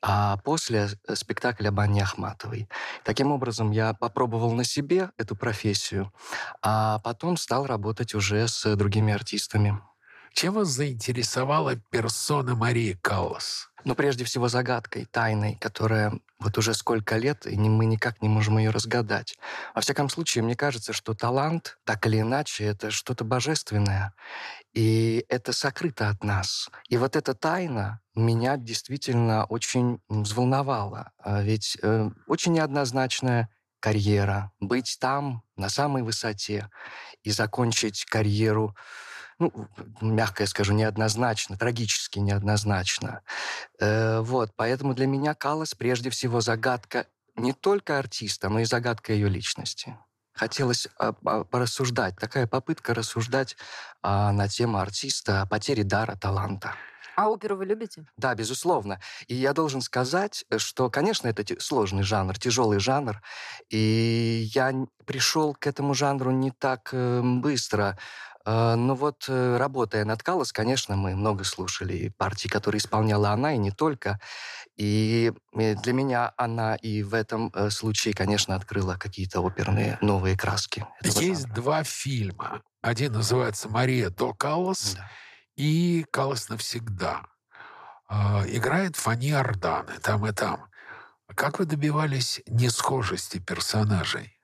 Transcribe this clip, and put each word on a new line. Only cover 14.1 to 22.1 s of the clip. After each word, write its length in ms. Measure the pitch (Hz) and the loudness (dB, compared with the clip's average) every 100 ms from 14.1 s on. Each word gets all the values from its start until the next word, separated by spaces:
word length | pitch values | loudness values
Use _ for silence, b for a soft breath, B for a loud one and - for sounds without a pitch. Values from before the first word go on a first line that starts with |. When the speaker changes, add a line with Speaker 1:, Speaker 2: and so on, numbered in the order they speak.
| 127 | 2
Speaker 1:
всего, 240 | 120 131 120 | -2 0 2
загадкой, 560 | 123 131 120 - 117 | 2 0 -2 -4 -8
тайной, 520 | 113 120 113 107 107 110 | -4 0 2 2 0 -2
которая 520 | 113 - 110 110 107 - - - | -6 0 2 4 2 -2 -8 -6
вот 180 | 110 113 | -2 0
уже 160 | 110 | 2
сколько 460 | 107 - 117 101 113 | 0 0 0 0 0
лет, 280 | 127 147 - | 0 -2 -2
и 100 | 101 | 2
не, 120 | 107 | 4
мы 160 | 110 | 6
никак 380 | 113 110 123 110 | 4 2 0 0
не 60 | 107 | 2
можем 280 | 107 107 110 | 4 4 4
ее 120 | 110 | 4
разгадать. 640 | 110 113 123 110 104 - - B B B | 2 0 0 0 -2 -4 -12 B B B
Во 60 | - | -2
всяком 260 | - 143 139 | 0 0 -2
случае, 360 | - 165 120 | -2 -2 0
мне 100 | 113 120 | 0 0
кажется, 360 | 143 120 110 | -2 -2 -6
что 200 | 113 - | -6 -6
талант, 640 | 107 120 131 147 165 - - | -4 0 0 0 -2 -6 -8
так 220 | - 107 | -4 -2
или 140 | 113 | 2